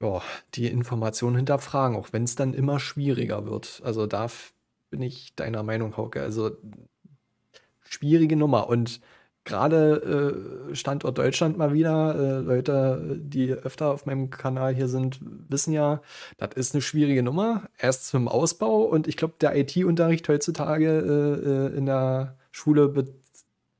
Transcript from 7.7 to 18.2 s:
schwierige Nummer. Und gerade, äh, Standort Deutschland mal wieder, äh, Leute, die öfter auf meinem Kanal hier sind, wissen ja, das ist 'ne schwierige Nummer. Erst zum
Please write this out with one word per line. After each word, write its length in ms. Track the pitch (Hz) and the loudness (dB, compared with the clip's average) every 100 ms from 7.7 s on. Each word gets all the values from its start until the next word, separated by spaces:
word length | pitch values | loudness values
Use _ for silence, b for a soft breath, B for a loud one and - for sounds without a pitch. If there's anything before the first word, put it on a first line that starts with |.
| _ | _
schwierige 540 | - - 147 165 160 156 | -18 -6 4 4 6 4
Nummer. 320 | 151 120 104 | 4 4 2
Und 300 | 120 117 - b b b _ | 0 0 -6 b b b _
gerade, 1300 | - 98 135 160 156 151 - 143 143 - - - 139 | -8 -2 2 4 6 4 2 0 0 -4 -8 -12 -10
äh, 40 | 143 | -8
Standort 420 | - 143 147 131 | -4 -4 -2 0
Deutschland 400 | 131 131 160 180 | 0 2 0 2
mal 140 | 151 | 2
wieder, 400 | 147 165 156 156 147 | 2 2 2 2 0
äh, 240 | 139 135 | 0 -2
Leute, 760 | 139 123 127 139 135 131 - 147 | 0 0 2 2 2 0 -4 -8
die 320 | 147 131 127 | -6 -2 -2
öfter 400 | 131 143 - 151 | -2 -6 -4 -2
auf 140 | 143 - | -2 -4
meinem 240 | 135 131 | -4 -6
Kanal 440 | - 135 131 131 | -6 -4 -2 -2
hier 140 | 131 135 | -2 -2
sind, 320 | 127 131 131 | -2 -2 -6
wissen 500 | 147 - - 139 - | -12 -16 -6 -4 0
ja, 280 | 156 147 151 - B B B | 2 2 0 -6 B B B
das 120 | 101 - | -8 -4
ist 180 | 131 | -2
'ne 80 | 147 | -2
schwierige 400 | 131 156 147 135 | 0 2 4 4
Nummer. 440 | 123 151 220 226 - - | 2 0 0 -2 -6 -4
Erst 300 | 123 127 - | 0 0 0
zum 200 | 139 | 0